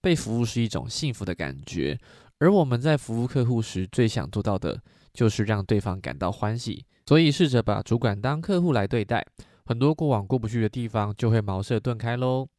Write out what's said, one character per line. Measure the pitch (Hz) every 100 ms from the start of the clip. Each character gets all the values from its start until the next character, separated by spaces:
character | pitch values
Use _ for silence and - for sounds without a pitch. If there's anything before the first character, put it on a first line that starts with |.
被 | 190
服 | 160 - 113
务 |
是 | 120 -
一 | 117
种 | 82 117
幸 | - 151
福 | 117
的 | 95
感 | 87 76 67 71
觉， | 90 69 - - - - _
而 | 160
我 | 202
们 | 147 120
在 | 143 151
服 | - 113
务 | 123
客 | 139
户 | 120 120
时， | 110 92 92
最 | - 117
想 | 113 69
做 | 104
到 | 101 98
的 | 78 113 - _ _
就 | - 117
是 | -
让 | 107 107 95
对 | 107
方 | 101 92
感 | 78 69
到 | 90
欢 | - 104 113
喜。 | 120 - - _ -
所 | 151
以 | 165
试 | 139 170
着 | 127
把 | 110 101
主 | - 117
管 | 117 98
当 | 120 151
客 | 165 190
户 | 175
来 | 123 98
对 | 123
待， | 101 117 - _ - _
很 | - 120
多 | 139
过 | 156 156
往 | 120
过 | 98 131
不 | 110
去 | 117
的 | 110
地 | 127 117
方 | 110 104 104
就 | 117
会 | 113
茅 | 101 95
塞 | 98 117
顿 | 127 117
开 | 117 120
咯。 | 127 131 135